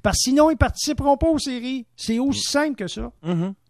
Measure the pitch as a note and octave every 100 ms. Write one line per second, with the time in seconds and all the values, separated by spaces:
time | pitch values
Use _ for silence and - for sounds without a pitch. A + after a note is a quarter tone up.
0 | G#3 - B3+ C#4 D#4 D4+ B3+ - - D4
1 | C#4+ C#4+ E4 D#4 C4+ B3 B3 C4 A3+ -
2 | - A3+ C#4 - - C#4+ D4+ C4 F3+ G#3+
3 | A#3+ - D#3+ E3+ F#3 G3